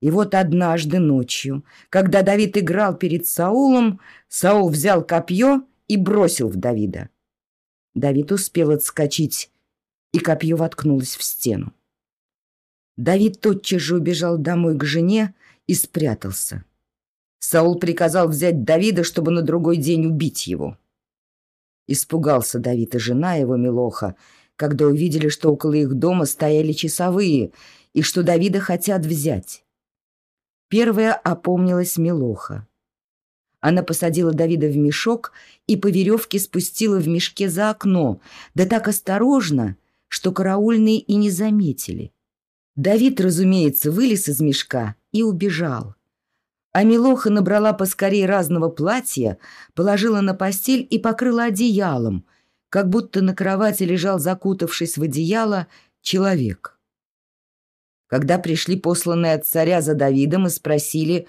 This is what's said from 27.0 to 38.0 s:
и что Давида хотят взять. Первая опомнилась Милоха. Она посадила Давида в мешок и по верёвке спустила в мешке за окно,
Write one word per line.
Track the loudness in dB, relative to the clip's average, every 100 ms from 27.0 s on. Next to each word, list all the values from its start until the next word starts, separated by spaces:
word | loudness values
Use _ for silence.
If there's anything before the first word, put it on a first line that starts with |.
| 0 0 2 0 0 -8 -20 -20 _
и | -2
что | -2 0
Давида | 2 2 2 0
хотят | -2 -4 -2 -2
взять. | -2 -2 -2 -4 -6 -16 _ _ _ _ _ _ _ _ _ _ -4
Первая | 0 2 2 2
опомнилась | 0 -2 -4 0 0 2 0 -2 -2
Милоха. | 0 0 -2 -4 -8 -14 -16 _ _ _ _ _ _ _ _ _
Она | 0 0
посадила | 0 -2 -2 0 0
Давида | 2 0 0 0
в | 2
мешок | 2 0 -2 -2 -4 -18 -20 _ -2
и | 0
по | 0
верёвке | 2 2 0 0 -6
спустила | -4 -4 -4 -2 0 2
в | 0
мешке | 0 -2 -4 -4
за | 0 -2
окно, | -2 0 2